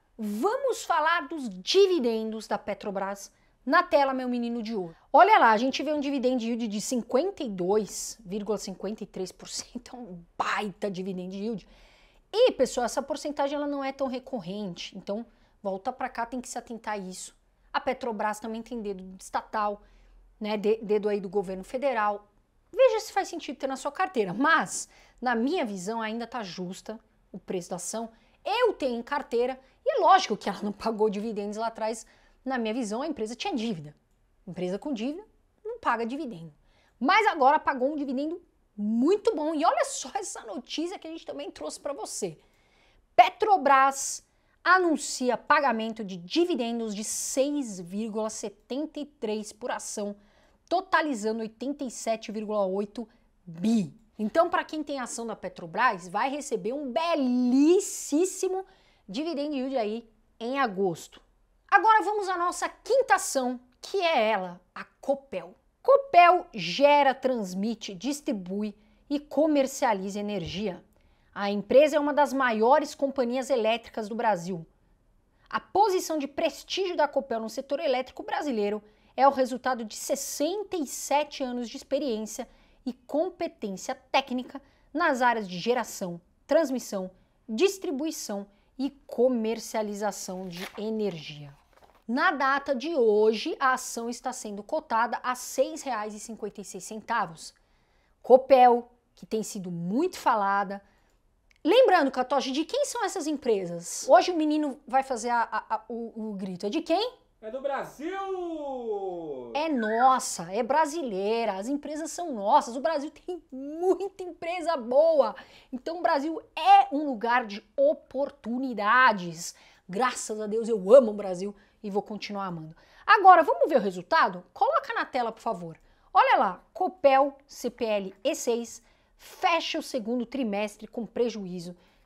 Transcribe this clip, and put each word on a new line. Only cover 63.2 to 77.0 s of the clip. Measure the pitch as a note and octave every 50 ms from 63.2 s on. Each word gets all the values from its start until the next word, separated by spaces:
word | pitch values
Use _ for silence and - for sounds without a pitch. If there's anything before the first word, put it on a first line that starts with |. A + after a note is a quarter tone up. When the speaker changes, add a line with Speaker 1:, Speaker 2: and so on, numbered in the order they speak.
| - - - C4 B3+ B3 B3+ B3 - _ _ _
Speaker 1:
que | - - -
é | G4 F4+ E4 E4 C4 G#3+ G#3+
ela, | A3 G3 F#3 F3+ F3 F#3 _ _ _
a | - -
Copel. | - _ _ - - C#4 C#4 - _ - F3+ E3 F3 - _ _ _ _ _ _
Copel | - C5+ C#5 C#5 - - F4 F4 F4 F4+ F4 - - -
gera, | A3 E3 E3+ F3 - C#4 C#4+ D4 D4 C#4+ C4+ B3+
transmite, | B3+ - B3+ B3+ A#3 G#3 F3+ F3+ F#3+ G3+ A#3 A3+ G#3 - - G3+
distribui | F3 F#3+ C4 C#4+ D4 - D#4+ B3+ G3+ F3+ F3 F#3+ G3+ G#3+ G#3+ G3+ - _ _ _ _ _ _
e | C#4+ D4+
comercializa | D4 - - C#4 D#4 D#4+ D4+ C#4+ C4+ C4 - - C#4+ B3 G#3+ F#3+ F#3 G3+ F#3+ G#3
energia. | G#3 G#3 G#3 F#3+ E3 D#3 D3+ F3+ A3 G3 E3+ D#3 - _ _ _ _ _ _ _ _ _ _
A | F3+ G3+ G3+
empresa | G3+ G3+ G3 - A#3+ C4 D4+ D4 D4
é | D4+
uma | C#4+ D4 C#4+
das | C#4+ D4 B3 A#3+
maiores | C4+ C4 B3 A3+ G#3+ A3 A#3+ C#4 D#4 D#4 - -
companhias | - C#4 C#4 - - B3 A#3 A#3+ C4+ B3+ C4+
elétricas | C#4 A#3+ G#3+ A3 A#3 A#3 A#3 - - A#3+ A3
do | G3+ A3+
Brasil. | G#3+ A#3 A3+ G#3 F3 E3+ F3+ G3 E3 D#3+ - _ _ _ _ _ _ _ _ _ _ _ _ _ _ _ _
A | - A3
posição | - _ _ F4+ G#4+ G#4+ F#4 F#4 - - D#4+ D#4
de | C4+ C#4
prestígio | - - E4+ D4+ - - - - - F4+ G4 F4+ E4+
da | D4+